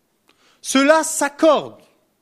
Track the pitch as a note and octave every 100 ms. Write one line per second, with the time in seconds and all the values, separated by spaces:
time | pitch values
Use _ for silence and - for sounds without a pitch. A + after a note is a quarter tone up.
0 | _ _ _ _ _ _ - C4+ C#4 D#4+
1 | D4+ - C#4+ - D#4+ C4 C3 - _ _
2 | _ _